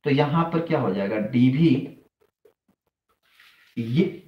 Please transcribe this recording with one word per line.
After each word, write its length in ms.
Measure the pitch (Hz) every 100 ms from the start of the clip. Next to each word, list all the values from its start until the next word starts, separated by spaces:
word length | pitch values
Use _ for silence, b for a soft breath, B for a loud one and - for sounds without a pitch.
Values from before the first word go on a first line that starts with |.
तो 60 | 147
यहाँ 340 | 139 143 165
पर 160 | 170 165
क्या 200 | - 147
हो 140 | 107
जाएगा, 240 | 98 98 107
डीवी, 840 | 104 123 127 139 165 127 - - _ _ _ _ _ _ _ _ _ _ _ _ b b b b b -
ये, 460 | 113 139 190 -